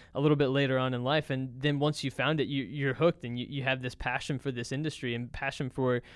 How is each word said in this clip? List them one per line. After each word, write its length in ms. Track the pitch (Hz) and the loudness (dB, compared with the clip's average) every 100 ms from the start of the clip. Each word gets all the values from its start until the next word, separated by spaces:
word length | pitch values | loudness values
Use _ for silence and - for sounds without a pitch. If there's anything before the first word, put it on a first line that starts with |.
| - | -8
a 60 | - | 0
little 160 | 147 147 | 4 6
bit 100 | 135 | 4
later 280 | 135 139 131 | 4 2 2
on 160 | 131 | 2
in 100 | 123 | 0
life, 280 | 123 151 - | 0 0 0
and 180 | 131 131 123 | -4 -4 -2
then 200 | 147 143 | 0 2
once 240 | 147 147 | 2 0
you 80 | 135 | -4
found 280 | - 131 156 | 0 0 2
it, 80 | 123 | 0
you, 160 | 139 | 0
you're 300 | 113 147 135 | -4 -2 0
hooked, 300 | 127 165 - | 4 2 2
and 160 | 120 123 | -4 -6
you, 80 | 120 | -6
you 140 | 143 | -4
have 180 | 131 131 | -2 -2
this 140 | 127 - | -4 -4
passion 420 | 127 131 - 139 | -4 -2 -2 -4
for 140 | 143 | -4
this 200 | 120 117 | -4 -4
industry 440 | 135 156 - 123 117 | -4 -4 -4 -4 -4
and 160 | 120 | -6
passion 400 | - 139 - 131 | -6 -6 -4 -6
for, 300 | - 127 123 - | 0 2 2 -2